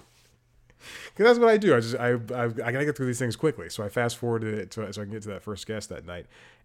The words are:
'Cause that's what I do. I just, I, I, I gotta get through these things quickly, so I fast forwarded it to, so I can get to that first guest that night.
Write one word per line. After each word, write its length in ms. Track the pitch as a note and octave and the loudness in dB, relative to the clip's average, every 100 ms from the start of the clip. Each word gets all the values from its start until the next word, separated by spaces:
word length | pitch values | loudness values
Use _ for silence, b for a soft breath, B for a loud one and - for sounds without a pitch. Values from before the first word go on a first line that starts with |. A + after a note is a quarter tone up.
| - _ _ _ _ _ _ B B B B - | -16 _ _ _ _ _ _ B B B B 4
'Cause 100 | A3+ | 6
that's 120 | A#3+ | 8
what 120 | A3+ | 6
I 80 | G#3+ | 6
do. 180 | G3 B2 | 6 4
I 40 | |
just, 160 | A2+ A#2+ | 2 0
I, 180 | A#2+ B2 A2 | 0 0 -2
I, 120 | B2 A#2+ | -2 -2
I 260 | A2 A2+ | -2 -2
gotta 140 | C3 D3 | 0 0
get 120 | D3 | 0
through 80 | B2+ | -2
these 140 | A#2+ | -2
things 160 | B2 A2 | -2 0
quickly, 340 | D#3 - E2+ | -2 -2 -8
so 140 | - | -8
I 60 | G#2 | -4
fast 280 | - A#2+ - | 0 0 0
forwarded 380 | A#2+ A2+ A2 G#2+ | -2 -2 -2 -4
it 160 | G2+ | -6
to, 200 | - G2+ | -8 -8
so 100 | G#2 | -8
I 40 | G2+ | -8
can 80 | |
get 80 | A2 | -10
to 60 | G2+ | -10
that 140 | F#2+ | -10
first 240 | - G2 - | -10 -10 -8
guest 220 | A2 - | -8 -8
that 160 | D#2 E2+ | -12 -12
night. 200 | F2 - B B B | -14 -14 B B B